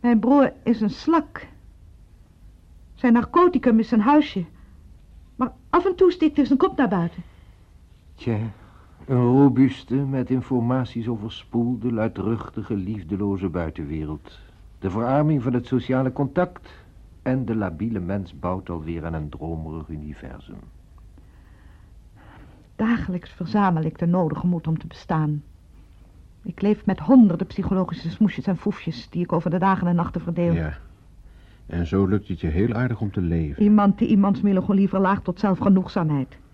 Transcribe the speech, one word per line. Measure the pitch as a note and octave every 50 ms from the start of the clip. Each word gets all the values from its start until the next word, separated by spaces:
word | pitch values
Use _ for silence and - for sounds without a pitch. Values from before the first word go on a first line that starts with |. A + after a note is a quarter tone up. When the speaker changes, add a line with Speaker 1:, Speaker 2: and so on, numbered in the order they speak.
Speaker 1:
Mijn | - A#3+ A#3+ A3
broer | G3+ A3+ C#4 C#4+ C4+ - - - -
is | A#3 A#3 -
een | A3 G3+
slak... | - - - - E4 E4 D4+ - - - - - - - - - - - - - - - - - - - - _ - _ - - - - - - - - - - - -
Zijn | - B3 A#3
narcoticum | A#3+ A3+ - - E4 F4+ F4 F4+ C4 - C4 A3 A3
is | A3+ -
zijn | - A#3
huisje. | G#3 A#3 D4 D4+ D4 D4+ - G3 F3 - - - - - - - - - - - - - - - - - -
Maar | - B3+ B3 - - - -
af | - F4 F4
en | G4 F4+
toe | - F#4+ F4+ F4+
steekt | - - D#4 D4+
hij | - C#4+
zijn | A#3 C#4 C4
kop | F4+ F#4+ F#4+
naar | - C#4 G3+
buiten. | F#3 F#3 E3+ E3+ - - E3+ - - - - - - - - _ - - - - - - _ - -
Speaker 2:
Tja, | - - B2 A#2 G#2 A2+ A2+ G2+ - - - - - - - - - -
een | - C3+ B2 B2
robuuste, | A#2+ B2 C3+ C#3+ C#3 A#2+ A#2 C3+ C3 - - - - A#2
met | C3+ C#3+ C3+ C3+ C3 A#2+ -
informaties | C3 C3 A#2 - C3+ B2 A#2 A#2 B2+ C3 B2+ A#2 - A#2+ A2+ A#2
overspoelde, | A#2+ G#2+ G2+ A2 - - - - - A#2 A#2+ A#2+ B2+ A2+ G#2 B2 A#2
luidruchtige, | A2 G#2+ A2+ - - F2+ G2+ A#2 G#2+ G#2 - - - G#2 - A2+
liefdeloze | G2+ F#2 F#2 A2 G#2 F#2 D#2 G2+ F#2+ G#2 G2+ G2 F#2 F#2 F#2+
buitenwereld. | D#2 F2+ E2+ D#2+ D#2 - D#2+ C#2+ D2+ D#2 D#2 D2+ D#2 D2 - - - - - - - - - - - -
De | - F#2+
verarming | F2+ A2 A#2 B2 C3 C#3+ D3+ D3+ D#3+ C#3+ A2
van | B2+ B2
het | B2 A#2+
sociale | - - B2 A#2+ - C3 B2+ C3 C3 B2+
contact | - C#3+ B2+ - - F3+ F3 - - - - - - - - - - - - - - -
en | B2+ B2+ C3+ C3
de | G2+ A2+
labiele | A2 G2+ F#2 E2 D#2 G2+ A#2 A2+ G2+
mens | F2+ E2+ G2 G2+ F#2+ E2+ - -
bouwt | - F2 F#2 F#2 F#2+ -
alweer | F2 E2 D#2 D#2 E2 E2+ D#2
aan | E2 E2
een | D#2+ D2+ D2+
dromerig | C#2+ C#2+ D#2 D#2+ E2 D#2+ D#2+ D#2 D#2 E2 D#2 D2
universum. | D#2+ D2+ D2+ D2+ D2 - - - B1+ - - - - - - - - - - - - - - - - - - - - - - - - - - - - - - - - - - - - - - - - - - - - - - - -
Speaker 1:
Dagelijks | _ A3 A3 A#3 A3+ - - F#3 F3+ - -
verzamel | - - F3+ D#3+ - G#3+ G3+ F#3+ F3 D#3+ D#3
ik | D#3+ - -
de | -
nodige | E3+ F3 F#3 F3+ D#3 D3+ - -
moed | F3+ F3 E3 -
om | D#3+ D#3+ D#3
te | -
bestaan. | E3 - - - - E3 D#3+ D#3 D3+ D3+ D3 - - - - - - - - - _ - - - - - - - - - - -
Ik | - E3+ - -
leef | G3+ G#3+ G#3 -
met | - F#3+ -
honderden | D3+ D3+ C4 C4 A#3 G3+ F3 D#3+ F#3
psychologische | - - - F#3 - G3 F#3+ F#3 - E3+ - - E3
smoesjes | D#3+ - A3 F#3+ - - D#3
en | - F#3+
foefjes | - - G#3+ - - - - D#3+ - - -
die | - E3+ F3
ik | - -
over | E3+ D#3+ F3+
de | D#3 F#3
dagen | F3 G3 F#3+ F3+ F#3
en | F3 F3
nachten | E3+ E3+ - - F3
verdeel. | - F3 E3+ F3 F3 E3+ E3+
Speaker 3:
Ja. | E3+ D#3+ D3+ D3 - - - - _ - - - - - - - - - - - - - -
En | - E2+ F2
zo | E2 - F#2+ G2
lukt | F#2 G2 G#2 - -
het | F#2+ E2
je | -
heel | E2+ D#2 E2 G2+ A#2 A#2
aardig | A2 B2 B2 A#2 G#2
om | A2+ G2+
te | G2 G2+
leven. | F#2 E2+ E2 E2+ D#2+ D2 C#2+ - A3
Speaker 1:
Iemand | G#3 G#3 G#3+ G3+ G3+ F#3+ -
die | A3 -
iemands | C4 G3 G3+ G3+ G3 -
melancholie | - G#3 G3 F#3 - - G3+ G3 G3 F#3+
verlaagt | - F#3+ G3 F#3 G3 G3 -
tot | - F3+ -
zelfgenoegzaamheid. | - G#3 F#3+ - - G3 G3 F#3+ F#3 - - G3+ F3 D#3 D3+ C#3 C3 - - - - -